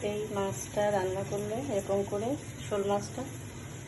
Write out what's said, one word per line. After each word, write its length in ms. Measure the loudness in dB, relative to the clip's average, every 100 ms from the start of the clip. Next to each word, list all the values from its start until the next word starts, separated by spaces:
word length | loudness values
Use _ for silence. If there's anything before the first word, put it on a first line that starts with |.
| 0
এই 100 | 0 0 2
মাছটা 460 | 2 0 -2 2 4 4
রান্না 260 | 2 0 0
করলে, 260 | -2 0 -2 0
এরকম 260 | 0 2 2 2
করে 180 | 0 0 -2 -4 -8 -2
শোল 160 | 0 2
মাছটা, 320 | 2 0 -6 -6 -8 -10 -10 -10 -10